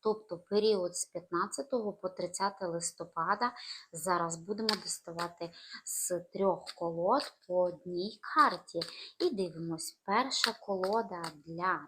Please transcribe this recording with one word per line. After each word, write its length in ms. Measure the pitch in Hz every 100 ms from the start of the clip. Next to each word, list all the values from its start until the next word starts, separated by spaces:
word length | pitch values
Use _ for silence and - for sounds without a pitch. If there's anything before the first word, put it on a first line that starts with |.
тобто 380 | 214 208 - 170
період 580 | - 202 214 202 180 175
з 80 |
п'ятнадцятого 880 | - 262 269 175 202 - 269 247 208
по 160 | - 185
тридцяте 580 | 185 175 175 196 196 180
листопада. 840 | 170 170 - 170 - 165 214 240 240 - - -
Зараз 440 | 165 185 175 170 165
будемо 320 | 170 208 220 208
доставати 680 | - - - 170 170 - 170 - - -
з 360 | - - - 175
трьох 440 | 175 - 196 180 - -
колод 460 | 170 165 180 262 - - -
по 120 | 180
одній 560 | 180 175 185 175 196 - -
карті. 460 | 320 277 180 - 170 - - - -
І 160 | 349
дивимось, 640 | 220 180 165 165 160 - - -
перша 460 | 208 262 - - -
колода 600 | - 190 190 220 202 180 165 151 165
для 340 | 165 185 165